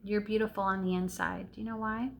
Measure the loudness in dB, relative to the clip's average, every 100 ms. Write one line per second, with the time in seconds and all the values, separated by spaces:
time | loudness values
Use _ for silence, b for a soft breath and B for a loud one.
0 | 2 0 2 2 2 2 2 2 2 2
1 | 0 0 -2 -2 -8 -8 -8 -4 -2 -2
2 | -4